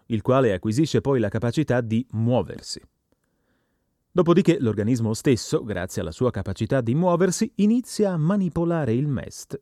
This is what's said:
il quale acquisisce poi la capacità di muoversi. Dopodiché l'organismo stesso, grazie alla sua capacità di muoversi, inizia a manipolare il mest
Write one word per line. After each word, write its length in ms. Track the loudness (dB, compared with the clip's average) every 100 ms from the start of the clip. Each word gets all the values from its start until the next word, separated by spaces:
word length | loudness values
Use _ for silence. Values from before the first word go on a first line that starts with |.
| -6
il 140 | -4
quale 320 | 2 2 4
acquisisce 480 | 0 0 0 2 0
poi 180 | 0 0
la 100 | 0
capacità 520 | -2 -2 -2 0 -2
di 240 | 0 -2 -2
muoversi. 680 | -2 0 0 -2 -8 -14 -16 -16 _ _ _ _ _ _ _ _ _ _ _ _
Dopodiché 480 | 2 4 6 4 2
l'organismo 540 | 0 0 0 0 0
stesso, 500 | 0 2 2 0 -4
grazie 380 | -4 -6 -6 -6
alla 100 | -6
sua 180 | -2 -2
capacità 520 | -2 -6 -6 -2 0
di 120 | 0
muoversi, 580 | 0 2 2 2 0 -4 0
inizia 560 | 2 2 -2 -2 -2
a 60 | 0
manipolare 760 | 0 0 0 0 0 0 0
il 140 | 0 0
mest 520 | -4 -6 -14 -14 -14